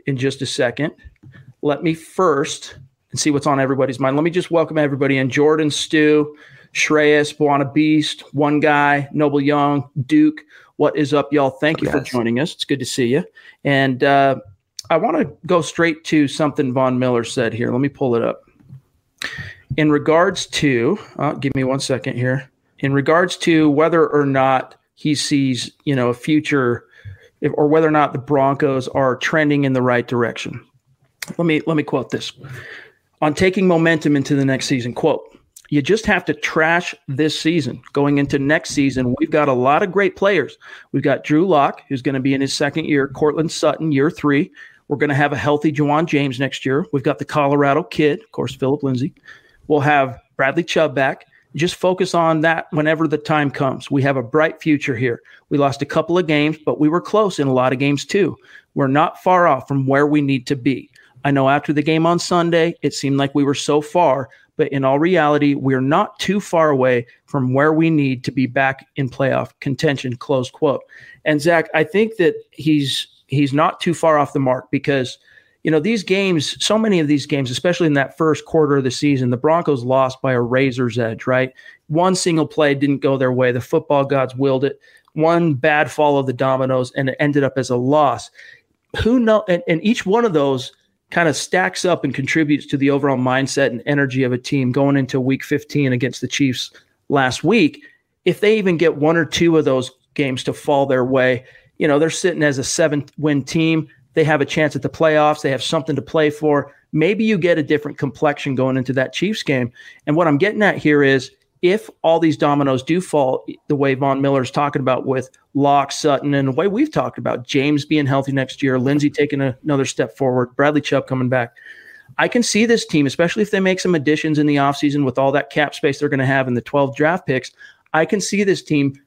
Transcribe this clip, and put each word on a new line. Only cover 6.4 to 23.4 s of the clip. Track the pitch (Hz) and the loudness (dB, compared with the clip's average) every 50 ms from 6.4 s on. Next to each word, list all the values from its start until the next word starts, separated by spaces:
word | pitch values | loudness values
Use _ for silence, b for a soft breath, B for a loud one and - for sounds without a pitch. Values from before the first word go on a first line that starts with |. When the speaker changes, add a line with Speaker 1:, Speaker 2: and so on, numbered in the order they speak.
| B B B B B B B | B B B B B B B
Speaker 1:
Shreyas, | - - - 156 151 151 147 151 147 147 147 - | -4 -2 0 2 4 4 4 4 4 2 0 -2
Buana | - 151 143 143 139 139 131 - | 0 2 2 2 2 0 0 0
Beast, | 151 156 156 156 156 147 - - - - - - | 0 2 4 2 2 0 -2 -6 -10 -14 -8 -4
One | 139 151 147 151 147 | 0 0 2 2 2
Guy, | 147 156 147 143 151 147 143 143 143 - | 2 2 2 2 2 2 2 0 -2 -4
Noble | - 143 151 143 139 147 | -2 0 0 0 2 0
Young, | 139 143 147 147 143 143 143 143 135 - - 147 123 | 0 2 2 2 2 0 0 -2 -4 -6 -6 -6 -2
Duke. | - 156 151 156 151 151 - - b b b b b b | 2 4 4 4 4 2 -2 -10 b b b b b b
What | - 147 143 - | 0 0 0 0
is | - 151 131 151 | 0 -2 0 0
up, | 143 139 - 147 | 0 0 0 0
y'all? | 143 139 131 | 0 0 0
Thank | 131 - - 151 165 - | -2 -2 -2 -2 0 -2
you | - 147 | -2 -2
for | 151 | -2
Speaker 2:
Yes. | 139 131 - | -4 -4 -4
Speaker 1:
joining | - 123 110 113 117 123 | -4 -2 0 0 0 -2
us. | 151 175 - | -2 -4 -6
It's | - - | -8 -4
good | - 147 131 | -4 -4 -4
to | 127 | -4
see | - - - 123 | -6 -4 -2 0
you. | 117 127 160 185 - B B B B B B B | 0 0 0 -2 -4 B B B B B B B
And, | 143 139 135 135 135 127 123 143 | 0 2 2 2 0 0 0 2
uh, | 143 139 139 139 135 135 - - - - _ _ _ _ - - - | 4 4 4 4 2 0 -2 -6 -16 -20 _ _ _ _ -10 -4 -2
I | 170 | 0
wanna | 160 190 247 320 311 220 147 - _ - | 0 0 0 0 0 -2 -4 -6 _ -4
go | 156 180 170 | 0 0 0
straight | 151 - - - 170 170 156 160 - | 0 -2 -2 0 0 0 0 -4 -4
to | - 170 156 147 | 0 2 2 2
something | 131 - - 156 147 - - 139 127 120 | 2 0 0 -2 -2 0 -2 -2 -2 0
Von | 135 131 127 127 123 | 0 0 0 0 0
Miller | 127 127 123 117 113 | 0 0 0 0 -2
said | - - 139 117 110 107 | -4 -4 -2 -2 -2 -2
here. | 110 120 117 | -4 -4 -2
Let | 120 123 | -2 -2
me | 139 139 | -2 -2
pull | 139 - 143 123 117 | -4 -4 -2 0 0
it | 117 | 0
up. | 117 117 113 - _ _ _ _ _ - - - _ _ _ _ _ _ _ - B B B B B B B B B B B | 0 -2 -4 -6 _ _ _ _ _ -20 -20 -20 _ _ _ _ _ _ _ -12 B B B B B B B B B B B
In | - 151 151 | 0 2 2
regards | 147 147 131 156 156 165 180 196 185 - - | 2 2 2 2 2 4 2 2 0 -4 -8
to, | - - - 160 143 131 117 117 143 208 208 B B B | -8 -4 -2 0 0 2 2 0 0 -2 -2 B B B
uh, | B 139 143 - | B -4 -4 -4
give | - 131 139 127 | -4 -4 -4 -2
me | 135 131 | -2 -2
one | 127 135 139 | -2 -2 -4
second | - - 131 117 - 135 - | -4 -4 -4 -4 -4 -6 -6
here. | 120 123 127 131 139 - - _ _ _ _ _ - | -4 -2 -2 -2 -4 -6 -10 _ _ _ _ _ -6
In | - 139 139 | -2 0 0
regards | 139 135 156 160 170 185 180 - | 2 2 2 2 2 2 0 -2
to | - | -2